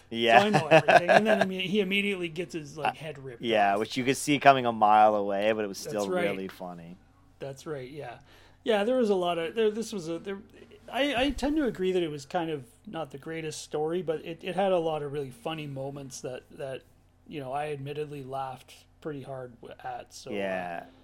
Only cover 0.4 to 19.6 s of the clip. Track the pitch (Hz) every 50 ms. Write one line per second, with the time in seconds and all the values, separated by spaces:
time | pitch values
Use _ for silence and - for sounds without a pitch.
0.4 | 202 214 208 - - 143 160 156 147 147 185 170 175 175 - 202 214 220 214 196
1.4 | 190 190 185 185 185 180 196 214 202 180 196 202 202 202 196 180 175 170 156 180
2.4 | 175 - - 165 151 139 147 160 147 110 - - 151 160 147 139 131 135 120 -
3.4 | - 117 110 107 101 101 101 104 110 - - 131 123 131 135 - - 147 147 131
4.4 | - 143 139 131 123 120 113 110 107 104 107 107 107 107 107 104 101 101 98 98
5.4 | 104 110 113 110 107 98 95 - - - 127 104 104 95 90 90 95 101 98 95
6.4 | 95 92 - - 92 90 87 87 85 85 90 - _ _ _ _ _ _ _ -
7.4 | 147 135 139 135 - 165 151 139 127 123 147 147 135 123 117 - - - - -
8.4 | - - _ _ - 254 220 202 202 233 262 254 240 202 202 185 175 175 170 165
9.4 | 165 160 - 226 220 214 208 226 214 - 233 196 160 160 165 165 - 202 196 196
10.4 | - - - - - - - - - - - 233 277 294 254 226 262 285 247 -
11.4 | - 294 294 311 294 226 - - 185 185 180 185 175 156 147 147 135 - - 180
12.4 | 165 165 156 143 123 - _ _ _ - 220 165 156 139 - 139 - 160 160 165
13.4 | 160 156 151 - - - - 151 151 160 165 185 175 156 160 156 - 170 165 -
14.4 | - 185 175 180 202 190 185 175 165 165 156 156 147 143 135 151 139 131 - -
15.4 | - 160 160 160 151 143 139 135 135 139 139 143 139 131 127 - - 135 127 127
16.4 | - - - - 143 135 131 - - _ _ _ _ _ _ _ _ - 170 151
17.4 | 135 127 131 143 151 151 147 139 135 139 147 147 151 147 147 143 135 127 131 135
18.4 | 135 131 127 127 - - - - - _ _ _ - 165 147 139 120 135 135 131
19.4 | 127 123 113 -